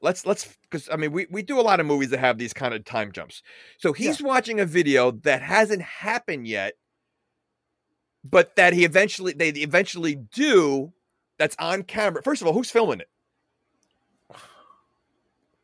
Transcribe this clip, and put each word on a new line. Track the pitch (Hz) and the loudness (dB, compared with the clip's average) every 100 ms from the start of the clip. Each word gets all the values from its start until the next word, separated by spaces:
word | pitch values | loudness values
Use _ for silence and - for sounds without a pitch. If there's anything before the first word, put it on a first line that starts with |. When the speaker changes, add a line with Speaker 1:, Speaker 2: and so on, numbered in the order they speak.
Speaker 1:
let's, | 156 185 185 | -4 -2 -2
let's, | 202 - - _ | -4 -6 -18 _
'cause, | 156 - | -12 -6
I | 156 | -4
mean, | 151 | -4
we, | 165 185 | -4 -6
we | 196 | -8
do | 202 269 | -4 0
a | |
lot | 220 180 | 2 2
of | 151 | 2
movies | 143 135 | 0 0
that | 127 | 0
have | 127 113 | 0 0
these | 117 | -6
kind | - 127 | -6 -6
of | 110 | -6
time | - 117 104 | -6 -6 -6
jumps. | 90 73 - - - - _ | -8 -14 -18 -20 -20 -20 _
So | 170 | -2
he's | 143 277 302 | -2 -2 -2
Speaker 2:
Yeah. | 277 | 0
Speaker 1:
watching | 254 233 214 | 0 0 -2
a | 180 | 0
video | 175 147 127 127 | 0 2 4 2
that | 110 147 127 | 0 0 -2
hasn't | 143 196 214 196 | 0 2 2 -2
happened | 165 - 202 240 - 147 113 | -6 -10 -6 -6 -6 -8 -6
yet, | 104 101 - _ _ _ _ _ _ _ _ _ _ _ _ _ _ | -4 -4 -8 _ _ _ _ _ _ _ _ _ _ _ _ _ _
but | 135 180 170 - | 2 4 4 4
that | 180 | 4
he | 175 | 6
eventually, | 170 185 214 - 185 | 4 4 2 0 -6
they | 143 160 | -2 -2
eventually | 143 147 175 196 175 165 | -2 0 0 0 -2 -4
do, | 143 110 240 294 202 147 139 156 - _ _ _ - | -4 -8 -2 4 6 4 2 -4 -12 _ _ _ -2
that's | 156 - | -2 -2
on | 165 190 | -4 -4
camera. | 185 220 202 160 | -4 -2 -2 -2
First | 277 294 | -2 -2
of | 170 | 0
all, | |
who's | 196 247 | 0 0
filming | 226 202 101 | 0 0 -2
it? | - _ _ _ _ _ _ _ _ _ _ _ _ - - - - _ _ _ _ _ _ _ _ _ | -10 _ _ _ _ _ _ _ _ _ _ _ _ -20 -20 -20 -20 _ _ _ _ _ _ _ _ _